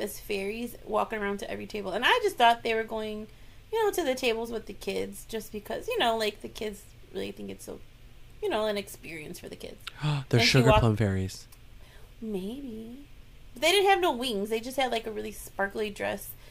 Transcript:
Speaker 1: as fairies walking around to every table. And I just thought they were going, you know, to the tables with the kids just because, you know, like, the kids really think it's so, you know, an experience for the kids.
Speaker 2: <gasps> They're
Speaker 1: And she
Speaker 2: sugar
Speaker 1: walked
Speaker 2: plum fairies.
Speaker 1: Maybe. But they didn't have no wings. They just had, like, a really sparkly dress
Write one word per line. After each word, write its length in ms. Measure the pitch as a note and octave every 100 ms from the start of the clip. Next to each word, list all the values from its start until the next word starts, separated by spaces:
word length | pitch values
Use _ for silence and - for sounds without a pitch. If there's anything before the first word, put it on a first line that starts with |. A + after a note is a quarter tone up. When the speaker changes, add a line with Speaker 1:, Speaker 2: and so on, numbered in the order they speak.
Speaker 1:
as 180 | G#3 -
fairies 560 | - G3+ G3 A3+ A#3+ -
walking 360 | - G#3 G3+ A3
around 200 | G3+ G3+
to 100 | -
every 160 | G3+ G#3
table. 260 | G#3 F#3+
And 120 | F#3+ C#4
I 140 | A#4+
just 140 | G#4+ -
thought 260 | A#3 A#3
they 100 | A#3
were 100 | A3
going, 440 | A3 A3 G#3+ G#3+ A3 - - - -
you 120 | A4
know, 80 | G#4+
to 120 | F#4+
the 100 | D4 B3+
tables 360 | B3+ A3+ A#3
with 140 | A3+ G#3+
the 80 |
kids 520 | G3+ - F#3+ G3 G3+ -
just 220 | A3+ -
because, 340 | G#3+ G#3 A3 D4+
you 100 | A#4+
know, 200 | B3 A3+
like, 240 | G#3+ -
the 80 | -
kids 320 | - G#3+ G3+ - - -
really 180 | F#3+ G3+
think 180 | G3+ G3+
it's 140 | F#2+ -
so, 140 | - - - - - - -
you 60 | G#4+
know, 160 | B3+ G#3+
an 100 | G3+
experience 640 | G3+ - - D#3+ D3+ F#3
for 80 | -
the 80 | -
kids. 220 | - - -
Speaker 2:
<gasps> 120 | -
They're 360 | D3+ D3 C3+ B2
Speaker 1:
And 20 |
she 60 | A2+
Speaker 2:
sugar 220 | C3+ A#2
Speaker 1:
walked 120 | G#2+
Speaker 2:
plum 160 | A2+ G#2
fairies. 500 | G#2 F#2+ F#2+ - - - - - - - - -
Speaker 1:
Maybe. 840 | A3 G3+ F#3+ C4 C#4 A3 A3+ B3+ C#4+ - - - -
But 80 | -
they 100 | D#4
didn't 180 | G4 G4
have 120 | G4
no 100 | F4
wings. 380 | B3 C4 G3+ G#3
They 100 | A3+
just 160 | A#3 C4
had, 140 | B3+
like, 160 | A#3 A3
a 40 |
really 200 | G#3+ G#3+
sparkly 580 | G#3 - - G3 A3+ G#3+
dress 400 | G#3 G3+ G#3 - - -